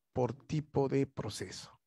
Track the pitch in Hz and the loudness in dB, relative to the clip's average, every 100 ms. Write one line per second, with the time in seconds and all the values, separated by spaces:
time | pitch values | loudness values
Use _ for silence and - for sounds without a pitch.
0 | _ 131 123 127 - 156 151 139 135 135 | _ 0 0 0 -4 -4 0 0 2 2
1 | 135 - 107 - 92 - - - | 0 -2 -6 -6 -8 -10 -14 -20